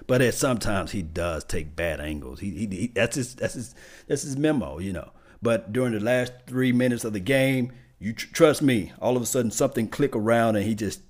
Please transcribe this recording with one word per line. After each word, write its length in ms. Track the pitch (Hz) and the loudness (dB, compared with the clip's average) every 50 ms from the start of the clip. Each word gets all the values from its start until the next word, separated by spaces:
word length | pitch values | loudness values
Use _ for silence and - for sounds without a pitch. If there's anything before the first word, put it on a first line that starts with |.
| - | -2
but 160 | - 127 127 | 2 4 4
at 100 | 131 117 | 4 4
sometimes 600 | 107 - - 135 123 104 - 101 104 98 87 78 | 2 2 0 0 0 0 0 0 0 0 -2 -2
he 100 | - 104 | -4 -6
does 420 | 87 80 80 87 85 87 82 78 - | -6 -6 -4 -4 -2 -2 -4 -4 -4
take 320 | - - 90 78 76 76 | -4 -4 -4 -4 -4 -6
bad 240 | 85 85 85 78 73 | -4 -2 -2 -2 -4
angles. 400 | 73 76 78 73 65 64 67 - | -6 -6 -6 -8 -8 -12 -12 -8
He, 120 | 98 101 | -8 -8
he, 140 | 80 78 113 104 95 | -6 -4 -4 -4 -4
he, 120 | 87 104 | -4 -6
that's 300 | - - - 113 120 - | -4 0 0 0 0 0
his, 180 | 147 123 - - | -4 -6 -6 -6
that's 180 | - 107 - | -6 -6 -6
his, 220 | - 135 113 - - - - - - - - - | -6 -6 -12 -12 -16 -20 -20 -20 -20 -14 -6 -4
that's 140 | 147 131 | -4 -4
his 160 | 135 147 135 135 | -4 -6 -4 0
memo, 400 | 147 156 151 131 87 69 69 78 | 0 0 0 0 -2 -6 -8 -8
you 160 | 92 98 92 | -6 -6 -6
know. 160 | 80 - - - - - - - - | -8 -10 -12 -20 -20 -20 -20 -12 -4
But 320 | - 117 117 104 - 98 107 | 0 0 0 0 -2 -2 -2
during 180 | 127 127 123 | 0 0 0
the 80 | 113 104 | 0 0
last 320 | 104 117 127 127 123 123 - - - | 0 2 2 2 0 -2 -6 -14 -14
three 260 | - 123 127 131 127 | -6 -2 0 2 4
minutes 320 | 123 123 127 127 120 113 120 | 4 4 4 2 0 0 -4
of 80 | 113 | -4
the 80 | 107 104 | -4 -4
game, 520 | 90 110 135 135 131 135 135 131 123 127 - - - _ _ - | 0 0 2 2 4 2 2 0 -2 -4 -6 -14 -20 _ _ -10
you 160 | 87 107 113 | -8 -8 -6
tr-, 180 | - - - | -8 -10 -4
trust 300 | - - 165 151 139 - | 4 6 6 6 6 6
me, 300 | 156 135 123 107 85 80 - - | 4 4 4 4 0 -4 -6 -2
all 160 | - 113 127 | 0 2 2
of 80 | 127 | 2
a 40 | 117 | 0
sudden 240 | 110 - 131 117 110 | 0 0 0 0 0
something 380 | - - 143 131 - 120 113 101 | 0 2 0 2 2 0 -2 -2
click 280 | - - 147 131 - | 0 0 0 0 0
around 400 | 117 104 110 117 117 117 113 107 | 0 2 4 4 4 4 4 2
and 80 | 104 98 | 2 2
he 100 | 110 113 | 0 -2
just 280 | 104 110 95 - - - | -2 -2 -4 -6 -8 -14